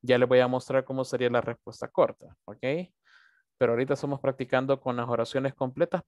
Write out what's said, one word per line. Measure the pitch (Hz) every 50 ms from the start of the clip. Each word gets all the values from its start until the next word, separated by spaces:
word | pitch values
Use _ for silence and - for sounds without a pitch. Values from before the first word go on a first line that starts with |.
Ya | - 123 127 123
le | 127
voy | 120 127 127
a | 127 123
mostrar | 127 127 - - 131 135 131
cómo | - 135 131 131
sería | - - 120 123 123
la | 120 120
respuesta | 113 117 117 _ _ - 107 - 120 117
corta. | _ - 156 - - _ - - - _ _
Ok. | - 104 _ - 127 143 170 180 - _ _ _ _ _ _ _ _ _ _ _ _ _ _
Pero | 131 117
ahorita | 117 117 127 135 143
estamos | 135 - 143 143 131
practicando | - 139 131 - 131 - - 127 131 135 139 131
con | _ 131 123
las | 120 120 117
oraciones | 120 117 117 - - 135 131 135 135
completas | _ 139 127 131 151 170 170 - 180 -